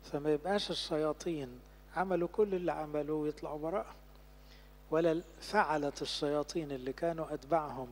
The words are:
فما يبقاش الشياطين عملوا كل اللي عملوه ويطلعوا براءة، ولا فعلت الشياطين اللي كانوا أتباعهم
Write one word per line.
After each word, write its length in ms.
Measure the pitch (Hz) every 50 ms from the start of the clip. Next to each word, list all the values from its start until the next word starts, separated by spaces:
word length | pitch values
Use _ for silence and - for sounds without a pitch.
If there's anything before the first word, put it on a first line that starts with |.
| -
فما 260 | - - 147 143 156
يبقاش 420 | 151 143 151 180 202 208 - -
الشياطين 760 | 170 - - - 165 151 156 156 147 - - 180 170 151 135 123 123 123 - - - - - - -
عملوا 320 | 165 185 190 185 170 175
كل 280 | 165 - - 214 202 196
اللي 160 | 180 180 165
عملوه 460 | 151 156 156 151 147 151 147 147 156
ويطلعوا 420 | 156 151 151 147 - - 147 147 151
براءة، 360 | 151 160 180 214 - - - - - - - - - - - - - - - - - - - - - -
ولا 300 | 160 160 165 170 160 165 180 - - -
فعلت 600 | - - - 208 190 147 156 151 147 143 - -
الشياطين 720 | 147 131 - - 156 143 147 147 143 - - 180 156 143
اللي 220 | 139 127 127 135 131
كانوا 400 | - 170 170 165 160 156 143 151
أتباعهم 540 | 147 - 139 165 160 151 143 139 143 127 123